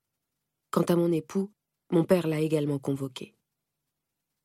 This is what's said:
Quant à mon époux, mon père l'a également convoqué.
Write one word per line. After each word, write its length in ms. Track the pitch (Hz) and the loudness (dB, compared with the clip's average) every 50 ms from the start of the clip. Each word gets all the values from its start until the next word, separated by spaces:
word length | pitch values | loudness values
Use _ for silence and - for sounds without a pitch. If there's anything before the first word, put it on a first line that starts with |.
| _ _ _ _ _ _ _ _ _ _ _ _ _ _ | _ _ _ _ _ _ _ _ _ _ _ _ _ _
Quant 120 | - 175 170 | -2 0 2
à 140 | - 180 170 | 2 2 2
mon 160 | 170 170 170 | 2 2 0
époux, 380 | 156 156 - - 196 196 202 - _ _ _ _ _ _ _ | -2 -4 -4 -4 -4 -4 -4 -8 _ _ _ _ _ _ _
mon 120 | - 165 160 | 0 0 4
père 240 | - 190 180 160 160 | 4 2 2 2 0
l'a 140 | 156 151 | -2 -2
également 380 | 156 156 151 156 147 147 143 139 | 0 0 0 0 0 -2 -2 -4
convoqué. 560 | 139 143 139 135 135 131 127 - - - _ _ _ _ _ _ _ _ _ _ _ _ _ _ _ _ _ _ _ _ _ _ | -2 -4 -4 -4 -6 -10 -10 -14 -16 -18 _ _ _ _ _ _ _ _ _ _ _ _ _ _ _ _ _ _ _ _ _ _